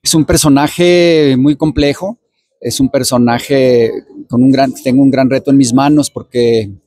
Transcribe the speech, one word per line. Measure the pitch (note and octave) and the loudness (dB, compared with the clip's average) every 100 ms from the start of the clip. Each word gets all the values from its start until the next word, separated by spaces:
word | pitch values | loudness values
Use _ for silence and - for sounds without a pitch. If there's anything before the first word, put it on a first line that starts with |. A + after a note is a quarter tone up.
Es | - | 0
un | D#3+ C#3 | 0 0
personaje | E3 D#3 C#3 D3 - F3 F3 F3 D#3+ C#3+ B2+ | 0 2 2 0 0 2 2 2 2 2 2
muy | C#3 C#3+ | 0 0
complejo, | D#3 D3+ C#3+ - F#3+ A#3+ _ _ _ _ | -4 -2 -2 -2 -10 -12 _ _ _ _
es | A#2+ - | -10 -4
un | C3+ | -2
personaje | C3+ B2+ B2 A#2+ A#2+ - C#3 C3 A#2+ A2+ G2+ - - - | -2 -2 0 0 -2 -2 0 2 2 0 -4 -14 -20 -6
con | A#2+ | 0
un | C3 | 2
gran, | C3 C3+ | 2 -2
tengo | - C3 B2+ | -4 -2 2
un | C#3 | 2
gran | C3+ C3 | 2 0
reto | C3 - | -2 0
en | C#3 | 2
mis | B2 | 2
manos | B2+ C#3+ D3+ C#3 | 2 2 0 -2
porque | B2 - B2 A#2 A#2 G#2 F#2+ | -10 -8 -2 0 0 -4 -14